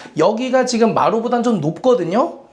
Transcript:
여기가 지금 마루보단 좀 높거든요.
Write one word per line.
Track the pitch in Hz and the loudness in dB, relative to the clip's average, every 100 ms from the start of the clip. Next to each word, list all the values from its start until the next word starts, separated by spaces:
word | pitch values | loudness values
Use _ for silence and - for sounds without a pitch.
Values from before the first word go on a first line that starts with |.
| - 147 | -10 0
여기가 | 175 220 254 254 254 | 0 0 -2 0 0
지금 | 233 226 | 2 2
마루보단 | 135 143 226 226 240 | 2 0 0 -2 -2
좀 | 240 208 | 0 0
높거든요. | 147 - 254 208 165 208 339 - - | -2 0 0 2 0 -2 -2 -6 -8